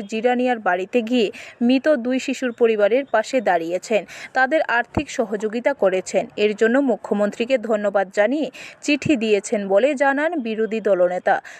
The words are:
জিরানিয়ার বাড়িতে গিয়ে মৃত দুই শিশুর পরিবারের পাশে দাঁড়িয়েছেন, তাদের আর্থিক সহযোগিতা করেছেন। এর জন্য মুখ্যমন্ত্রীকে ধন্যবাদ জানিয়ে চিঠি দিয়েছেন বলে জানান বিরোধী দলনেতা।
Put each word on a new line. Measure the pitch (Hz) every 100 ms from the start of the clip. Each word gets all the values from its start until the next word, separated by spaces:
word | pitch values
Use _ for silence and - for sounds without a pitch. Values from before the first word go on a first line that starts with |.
জিরানিয়ার | 202 220 247 247 254 233
বাড়িতে | 208 185 190 247
গিয়ে | 220 247 196 - - -
মৃত | 240 262 311
দুই | 294 233 254
শিশুর | - 247 254
পরিবারের | 233 233 214 202 254 277
পাশে | 220 214 262 202
দাঁড়িয়েছেন, | 175 165 180 - 180 175 - -
তাদের | 262 262 320 -
আর্থিক | 233 240 - 285
সহযোগিতা | - 208 208 214 233 277
করেছেন। | 277 190 185 - 196 - -
এর | 214 208
জন্য | 226 262
মুখ্যমন্ত্রীকে | 277 202 - 208 208 - 233 262
ধন্যবাদ | 214 214 208 202 190
জানিয়ে | 208 220 302 269 - - -
চিঠি | - 294 - 262
দিয়েছেন | 220 202 - 220 196
বলে | 196 269
জানান | 277 277 277 320 339
বিরোধী | 226 214 214 220
দলনেতা। | 202 185 180 180 - 180 -